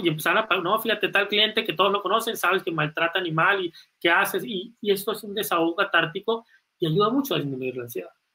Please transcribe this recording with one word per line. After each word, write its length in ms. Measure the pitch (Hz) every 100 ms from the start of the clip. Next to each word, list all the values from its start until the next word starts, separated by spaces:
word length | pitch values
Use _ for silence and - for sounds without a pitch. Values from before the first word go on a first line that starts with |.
y 60 | 175
empezaron 360 | 156 170 190 220
a, 100 | 185
no, 200 | 170 214
fíjate, 300 | 226 208 180
tal 180 | 196 202
cliente 360 | 208 214 214
que 100 | 220
todos 180 | 165 196
lo 120 | 202
conocen, 340 | 185 220 226 196
sabes 240 | 180 190
que 100 | 185
maltrata 460 | 165 151 156 165 190
animal 480 | 180 160 180 196 180
y 80 | - - _
qué 120 | 170
haces, 320 | 175 202 190 147
y, 300 | 185 185 -
y 120 | 208
esto 220 | 190 208
es 100 | 202
un 100 | 214
desahogo 420 | 202 202 175 165 170
catártico 680 | 196 175 160 - - 233 - _ _ _
y 80 | 165
ayuda 240 | 160 208
mucho 240 | 262 269
a 60 | 165
disminuir 360 | 143 131 131 127
la 80 |
ansiedad 280 | 120 - 87 - _